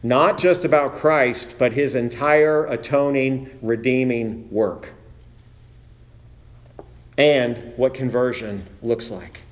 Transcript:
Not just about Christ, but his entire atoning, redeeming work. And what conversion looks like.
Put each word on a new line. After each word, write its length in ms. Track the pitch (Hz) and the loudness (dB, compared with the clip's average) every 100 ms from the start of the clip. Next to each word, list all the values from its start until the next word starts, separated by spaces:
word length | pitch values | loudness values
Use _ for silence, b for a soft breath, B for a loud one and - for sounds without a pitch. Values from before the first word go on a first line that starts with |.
Not 360 | 117 127 170 208 | 2 2 2 2
just 260 | 180 175 | 2 2
about 280 | 165 151 139 | 4 2 2
Christ, 640 | - 151 156 123 117 - - | 0 2 2 2 -2 -10 0
but 140 | 151 | 0
his 220 | 123 139 | 2 -2
entire 680 | 120 120 117 143 151 156 151 156 | 0 -4 -2 2 4 4 2 0
atoning, 840 | 120 - 139 143 139 131 135 131 - | -6 -2 0 0 0 0 -2 -8 -10
redeeming 880 | 110 113 123 127 127 120 113 113 - | -2 0 2 2 2 0 -4 -8 -6
work. 400 | 101 104 85 - - - - - - - - - - - - - - - - - - - - - - - - | 0 0 -2 -14 -20 -20 -20 -20 -20 -20 -20 -20 -20 -20 -20 -20 -20 -20 -20 -20 -20 -20 -20 -20 -20 -12 2
And 560 | 147 143 120 117 - - | 4 4 2 -4 -10 -2
what 180 | 131 | -2
conversion 720 | 127 131 120 127 123 110 101 90 - | 0 -2 0 0 -2 -8 -10 -12 -10
looks 280 | 113 113 - | -4 -4 -4
like. 300 | 95 - - - | -12 -14 -20 -20